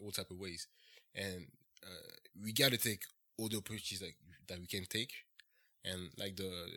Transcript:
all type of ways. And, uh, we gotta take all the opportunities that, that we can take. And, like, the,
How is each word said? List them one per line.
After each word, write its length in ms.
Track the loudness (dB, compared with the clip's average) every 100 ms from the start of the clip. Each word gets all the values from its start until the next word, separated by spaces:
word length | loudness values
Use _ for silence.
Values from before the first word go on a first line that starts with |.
all 80 | -4
type 180 | -2 -2
of 80 | -4
ways. 300 | -4 -4 -8 _ -20 -20 -10 -2
And, 320 | 0 0 -6 -14 _ -18
uh, 280 | -14 -12 -12 -16 -16 -6
we 100 | 0
gotta 240 | 8 8 8
take 280 | 4 2 -2 -12 _ -2
all 120 | 2
the 80 | 2
opportunities 440 | 0 -2 -2 -2
that, 100 | -4 -8 -18 -20 -8
that 120 | -6
we 80 | -2
can 180 | -2 2
take. 280 | 2 0 -4 -16 _ -20 _ _ _
And, 280 | -2 -2 -4 -4
like, 200 | -4 0
the, 160 | -2 -2 -6